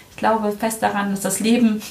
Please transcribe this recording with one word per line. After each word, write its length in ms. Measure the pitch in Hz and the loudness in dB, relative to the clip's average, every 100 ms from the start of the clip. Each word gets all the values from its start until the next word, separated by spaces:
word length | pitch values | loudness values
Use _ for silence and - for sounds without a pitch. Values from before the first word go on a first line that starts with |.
| - | -20
Ich 40 | - | -2
glaube 360 | 214 220 208 | 0 2 0
fest 280 | 208 226 - | -2 -4 -2
daran, 300 | 208 202 202 | -2 -2 -2
dass 120 | 190 | -2
das 180 | 190 185 | -4 -2
Leben 420 | 220 247 226 214 - | 2 4 4 2 -2